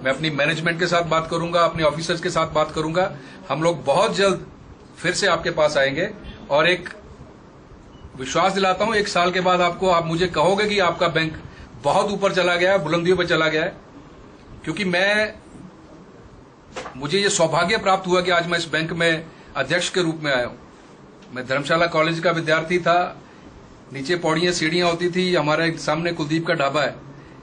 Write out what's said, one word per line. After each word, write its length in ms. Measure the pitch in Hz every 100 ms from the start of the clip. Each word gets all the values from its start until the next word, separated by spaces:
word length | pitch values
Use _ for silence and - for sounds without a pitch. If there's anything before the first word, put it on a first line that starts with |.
मैं 80 | 131
अपनी 180 | 135 156
management 500 | 143 147 156 165 165
के 80 | 175
साथ 160 | 170
बात 240 | 165 160 160
करूंगा, 300 | 165 170 170
अपने 220 | 165 165
officers 380 | 156 147 160 165
के 80 | 180
साथ 180 | 165 156
बात 240 | 151 151
करूंगा। 440 | - 156 165 190 - - - -
हम 140 | 139
लोग 220 | 165 165 123
बहुत 300 | 143 220 175
जल्द 300 | 196 175 - - - - - -
फिर 160 | 165
से 140 | 175 202
आपके 240 | 170 175
पास 260 | 160 151 147
आएंगे। 320 | 135 139 196 - - - -
और 200 | 143 160
एक 200 | 180 180 - - - - - - - - - - - - 131
विश्वास 360 | 131 165 185
दिलाता 320 | 190 190 185 208
हूं, 100 | 220
एक 120 | 202
साल 240 | 175 180
के 80 | 180
बाद 220 | 180 180
आपको, 280 | 175 170 190
आप 160 | 170 160
मुझे 220 | 165 180
कहोगे 380 | 165 156 196 208
कि 140 | 208
आपका 280 | 175 165 175
बैंक 300 | 156 160 156 - - - -
बहुत 280 | 143 175 208
ऊपर 220 | 202 196
चला 220 | 175 175 175
गया 160 | 180
है, 120 | 196
बुलंदियों 340 | 156 170 170 185
पर 80 | 175
चला 220 | 165 156
गया 160 | 151
है, 120 | 175 214 - - - - - - - -
क्योंकि 220 | - 160 196
मैं, 480 | 175 196 208 214 - - - - - - - - - - - - - - - - 127
मुझे 220 | 147 185
ये 100 | 202
सौभाग्य 480 | - 160 147 175 220
प्राप्त 300 | 190 190 185
हुआ 140 | 180
कि 100 | 180
आज 160 | 175 165
मैं 100 | 170
इस 120 | 165
बैंक 220 | 151 160
में 320 | 165 165 160 156 - - -
अध्यक्ष 340 | 131 170 175
के 120 | 185
रूप 180 | 165 156
में 120 | 151
आया 120 | 131 120
हूं। 100 | - - - - - - - -
मैं 140 | 123 123
धर्मशाला 400 | 135 147 165 170
कॉलेज 320 | 160 160 165
का 120 | 175
विद्यार्थी 480 | 165 156 156 160 180
था, 380 | 170 175 180 - - - - - - - -
नीचे 220 | 135 135 175
पौड़ियां, 380 | 165 160 180
सीढ़ियां 360 | 175 160 170 175
होती 220 | 165 175
थी, 240 | 175 180 175
हमारे 360 | 147 151 165
सामने 400 | 156 - 156 170
कुलदीप 360 | 170 147 160 165
का 60 |
ढाबा 280 | 165 139 143
है, 140 | 135 - - - - -